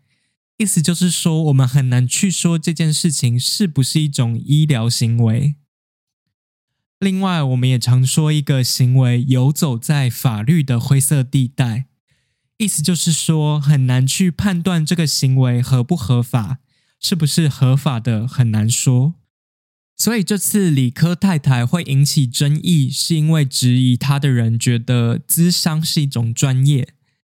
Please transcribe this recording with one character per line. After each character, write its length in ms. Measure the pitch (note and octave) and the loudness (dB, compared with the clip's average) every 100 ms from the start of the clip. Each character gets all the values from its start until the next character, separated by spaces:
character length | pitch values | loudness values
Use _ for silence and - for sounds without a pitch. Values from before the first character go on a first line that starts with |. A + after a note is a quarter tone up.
| _ _ _ _ _ - | _ _ _ _ _ -6
意 60 | |
思 160 | G#3 E3+ | -2 0
就 140 | D3+ | -2
是 160 | F3 F3+ | 0 -2
说 320 | - E3+ D#3+ | 0 0 0
我 100 | D#3 | 2
们 140 | C3+ B2+ | 2 2
很 220 | C#3 B2+ | 0 2
难 180 | B2 B2 | 0 0
去 240 | - G3 | 0 -2
说 260 | - E3+ E3 | 0 -2 -2
这 160 | F3 | -2
件 220 | D#3 D#3+ | -2 -2
事 160 | D3+ E3+ | 0 -2
情 260 | C3+ B2 B2 | 0 0 0
是 280 | - - F#3+ | -2 -2 0
不 160 | C#3+ | 0
是 180 | B2 D#3 | 0 0
一 80 | D3+ | 0
种 300 | C3+ A#2 A#2 | -2 -2 -4
医 260 | - D3 | 0 2
疗 240 | D3+ A#2+ A#2 | 2 0 0
行 300 | - A#2 A#2 | 0 0 2
为。 380 | A2+ A#2 D3 D3 _ _ _ _ _ _ _ _ _ _ _ _ _ _ | 2 2 -2 -4 _ _ _ _ _ _ _ _ _ _ _ _ _ _
另 200 | F#3+ F#3+ | -2 0
外， 220 | F#3+ E3 | 0 0
我 140 | C3+ B2+ | 0 0
们 120 | B2+ | 2
也 120 | B2 | 2
常 260 | B2 B2+ C3 | 2 2 2
说 260 | - D3+ | 2 2
一 80 | D3+ | 0
个 220 | C#3 C3+ | 0 0
行 320 | A#2+ - B2 | 0 0 2
为 300 | C3 B2 A#2+ B2+ | 4 2 0 2
游 240 | B2+ C3 | 2 2
走 260 | D3+ D#3 A2+ | 0 -2 -2
在 320 | - C#3+ B2+ | -2 0 -2
法 340 | - C3 G#2+ | -2 -4 -2
律 200 | A2 E3+ | 0 0
的 160 | C3+ A#2 | 0 -2
灰 220 | - C3+ | 2 0
色 240 | - C#3+ | 2 0
地 240 | B2+ C#3 B2 | 0 -2 -2
带， 380 | - A#2+ A2 - _ _ _ _ _ _ - | -2 -2 -4 -8 _ _ _ _ _ _ -6
意 100 | G3 | -4
思 120 | - | -2
就 140 | D3+ | -2
是 180 | E3+ E3+ | 0 0
说 480 | D3 - D#3+ D3+ D3+ | 0 0 0 0 0
很 260 | C#3+ C#3+ B2+ | 2 2 2
难 200 | B2+ C3+ | 2 0
去 240 | - F#3 | 0 0
判 320 | - G3+ F3 | 0 -2 0
断 240 | F#3 E3+ D3+ | 0 -2 0
这 80 | |
个 100 | F3 | 0
行 300 | D3 - C3 | -2 0 0
为 260 | C3 B2+ A#2+ | 2 2 0
合 220 | B2+ B2+ | 0 0
不 140 | A#2 F3+ | 0 -2
合 260 | A2+ A#2+ | 0 0
法， 360 | A#2+ B2 G#2 C3 _ _ _ _ | 0 -4 -4 -8 _ _ _ _
是 160 | - F3 | -6 -2
不 100 | D3 | 0
是 220 | E3+ D3+ | 0 0
合 280 | - B2+ C3+ | 0 0 2
法 220 | D3+ A#2 | 0 -4
的 280 | A#2+ A2 A#2+ | -2 -4 -2
很 240 | - A#2 | -2 0
难 180 | A2 A2+ | 0 0
说。 460 | - C3+ B2 D3 - _ _ _ _ _ _ _ - | 0 2 2 0 -2 _ _ _ _ _ _ _ -4
所 200 | G#3+ A#3 | -2 0
以 60 | |
这 140 | F3 G#3 | -2 -2
次 320 | - G#3 F3+ | 0 0 2
理 200 | C3+ B2 | 2 0
科 240 | - E3+ | 0 0
太 240 | F3 G3 D#3 | 2 0 0
太 260 | C#3 B2 | 0 0
会 180 | A#2+ F3 | 0 -2
引 220 | E3 C#3 | 0 0
起 220 | C#3+ D3+ B2 | 2 0 -2
争 320 | - C#3+ D#3 | 0 -2 0
议， 300 | F3 D#3+ C3 | 0 0 0
是 240 | C3+ - | -4 -2
因 160 | D#3+ D#3 | 0 2
为 140 | D#3+ | 0
质 340 | C3+ - B2 B2+ | 0 0 2 2
疑 180 | B2+ B2 | 2 2
她 220 | C3+ C#3+ | 0 0
的 100 | C#3+ | 0
人 300 | B2 A2+ A#2 | 0 0 0
觉 180 | B2+ A#2+ | 0 -2
得 400 | A#2 A#2+ A#2 A#2 | 0 0 0 -2
咨 320 | - E3 F3 | -4 0 0
商 340 | F3 E3+ D#3 | 0 -2 -2
是 180 | D#3+ D#3+ | -2 -2
一 40 | C#3 | -2
种 260 | A#2+ A#2 | -2 -4
专 300 | A#2 C#3 B2+ C#3 | -2 0 2 2
业， 280 | C#3 C3+ _ _ _ _ | 2 -2 _ _ _ _